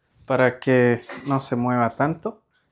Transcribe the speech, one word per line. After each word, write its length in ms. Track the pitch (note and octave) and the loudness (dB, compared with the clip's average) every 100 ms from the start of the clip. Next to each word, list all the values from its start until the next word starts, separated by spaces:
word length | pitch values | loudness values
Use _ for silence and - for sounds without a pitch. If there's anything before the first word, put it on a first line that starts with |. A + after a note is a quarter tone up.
| _ _ - | _ _ -4
para 320 | C3 B2+ B2 | 2 2 0
que 440 | - B2+ A#2+ A#2 - - C#3+ | 0 4 4 0 -6 -14 -4
no 140 | C3+ | -4
se 160 | - A#2+ | -4 -4
mueva 340 | B2 B2 A#2 | -2 0 -2
tanto. 520 | - D3 D#3+ A3 - _ _ _ | 0 -4 -4 -10 -14 _ _ _